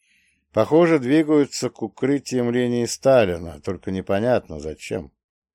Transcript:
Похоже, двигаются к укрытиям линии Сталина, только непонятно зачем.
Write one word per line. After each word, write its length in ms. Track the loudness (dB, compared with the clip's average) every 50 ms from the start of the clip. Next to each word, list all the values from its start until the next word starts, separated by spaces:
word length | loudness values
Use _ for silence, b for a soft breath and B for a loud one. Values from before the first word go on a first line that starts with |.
| _ _ _ _ _ _ _ _ _ _ -2
Похоже, 460 | -2 0 2 4 4 4 4 4 2
двигаются 720 | 2 2 2 2 2 4 4 2 2 2 -2 -6 -6 -6
к 120 | -6 -6 -10
укрытиям 680 | -10 -8 -4 -2 0 0 -2 -2 -4 -4 -2 -2 0
линии 360 | 0 0 0 0 0 -2 -2
Сталина, 720 | -4 -4 -2 2 4 4 4 4 2 0 -4 -8 -12 -14 -12
только 300 | -8 -8 -8 -8 -6 -6
непонятно 680 | -6 -6 -4 -2 -2 -2 0 0 0 0 -2 -6 -14 -12
зачем. 540 | -10 -10 -12 -12 -12 -10 -10 -10 -10 -12 _ _ _ _ _ _ _ _ _